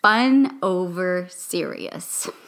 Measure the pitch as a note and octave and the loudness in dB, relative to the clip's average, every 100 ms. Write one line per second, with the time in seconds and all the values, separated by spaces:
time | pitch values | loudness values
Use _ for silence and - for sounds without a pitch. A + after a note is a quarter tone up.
0 | G#3+ A3 B3+ C4+ C4+ - G3 F3+ F3+ F3 | 6 4 6 4 4 2 -2 0 -2 -4
1 | F#3 F3+ F3+ - - F3 D3 - F#2 - | -2 -2 -6 -14 -8 -6 -6 -8 -10 -12
2 | - - - - | -10 -8 -8 -12